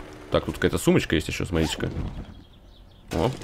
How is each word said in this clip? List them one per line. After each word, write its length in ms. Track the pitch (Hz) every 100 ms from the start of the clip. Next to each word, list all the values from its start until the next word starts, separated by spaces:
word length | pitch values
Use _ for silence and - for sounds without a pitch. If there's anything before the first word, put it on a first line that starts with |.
| - - -
Так, 160 | - -
тут 100 | -
какая-то 220 | 90 80
сумочка 380 | - 185 - 80
есть 120 | -
еще, 180 | - 87
смотрите-ка. 440 | 82 78 - - - - - - - - - - - - - -
О, 180 | 80 104 135